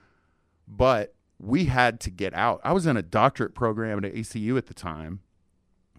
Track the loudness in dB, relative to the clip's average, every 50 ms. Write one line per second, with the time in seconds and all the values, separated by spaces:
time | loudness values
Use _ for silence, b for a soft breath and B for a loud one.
0 | b b b b b b b b b b b b b -20 -2 2 4 4 4 4
1 | 0 -4 -10 _ _ _ _ _ -4 0 0 2 2 2 4 4 4 4 2 0
2 | -8 -12 -6 -6 -6 -4 -2 0 0 0 0 0 0 0 0 2 2 2 0 0
3 | -2 0 2 4 4 4 4 0 -4 -6 -4 -2 -2 -2 0 -2 -4 -4 -4 -4
4 | -4 -6 -6 -8 -10 -8 -8 -6 -4 -2 -2 -2 -4 -6 -14 -12 -12 -10 -10 -10
5 | -10 -10 -12 -12 -14 _ _ _ _ _ _ _ _ _ _ _ _ _ _